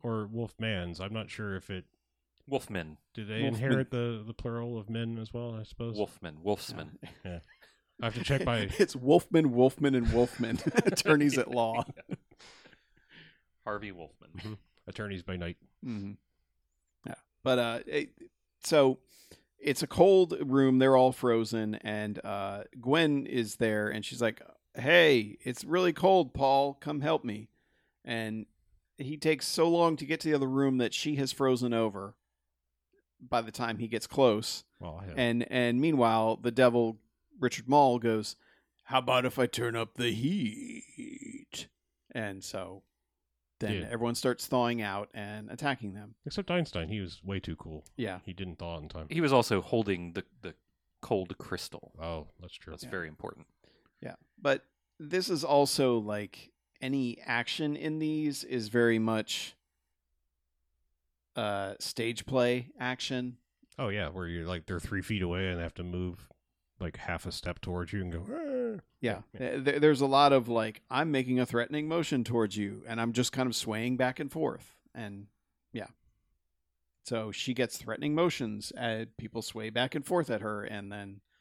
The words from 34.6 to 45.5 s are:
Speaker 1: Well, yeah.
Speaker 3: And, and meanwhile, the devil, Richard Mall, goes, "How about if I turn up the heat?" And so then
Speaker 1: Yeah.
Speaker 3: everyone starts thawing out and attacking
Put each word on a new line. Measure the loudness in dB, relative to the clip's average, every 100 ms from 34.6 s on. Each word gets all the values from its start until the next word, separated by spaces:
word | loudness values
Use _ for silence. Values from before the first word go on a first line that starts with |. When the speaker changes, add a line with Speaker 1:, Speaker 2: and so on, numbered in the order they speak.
| -12 -16
Speaker 1:
Well, | -14 -12 -8
yeah. | 0
Speaker 3:
And, | 2 2 0
and | 2 2 4
meanwhile, | 4 6 6 6 4 2
the | 0
devil, | 6 6 6 2 -2 _ _ _ -2
Richard | -2 -2 4
Mall, | 6 6 4
goes, | 2 0 -2 -12 _ _ _ _
"How | -2 0
about | 2 2 2
if | 0
I | 0
turn | 0 -2 -2
up | -4 -2
the | -2
heat?" | 0 0 0 -2 -6 -12 -14 -16 -16 -14 -14 -14 -16 -14 -14 -14 _ _ _ _
And | -8 -8 -10
so | -10 -10 -10 -14 _ _ _ _ _ _ _ -6
then | -4 -4
Speaker 1:
Yeah. | -4
Speaker 3:
everyone | -4 -2 0
starts | -2 -2 -2
thawing | 0 0 -2
out | -4 -6 -8
and | -10 -10 -10
attacking | -12